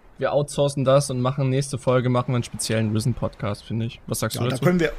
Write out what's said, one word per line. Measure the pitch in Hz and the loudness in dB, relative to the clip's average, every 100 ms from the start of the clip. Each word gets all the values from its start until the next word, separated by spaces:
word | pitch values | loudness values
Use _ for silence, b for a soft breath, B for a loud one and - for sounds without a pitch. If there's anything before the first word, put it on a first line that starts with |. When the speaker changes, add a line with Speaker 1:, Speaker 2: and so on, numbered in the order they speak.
| - - | -20 -4
Speaker 1:
Wir | 127 | 0
outsourcen | 147 143 - 143 143 | 0 0 0 0 2
das | 131 135 139 | 4 4 4
und | 127 | 0
machen | 123 135 131 | 0 0 0
nächste | 131 139 120 | 0 -2 -4
Folge, | - 127 123 | 0 2 2
machen | 123 123 | 2 0
wir | 123 | -2
einen | |
speziellen | - 107 - 110 110 | -2 -6 -2 0 0
Risen-Podcast, | 107 123 113 107 - 107 101 | 0 0 -2 -4 -6 -6 -6
finde | - 113 117 | -6 -6 -6
ich. | - - | -8 -8
Was | 117 | -4
sagst | 110 - | -4 -2
Speaker 2:
Ja, | |
Speaker 1:
du | 123 | -2
Speaker 2:
da | |
Speaker 1:
dazu? | 127 | 0
Speaker 2:
können | 165 180 | 2 2
wir, | 160 | 0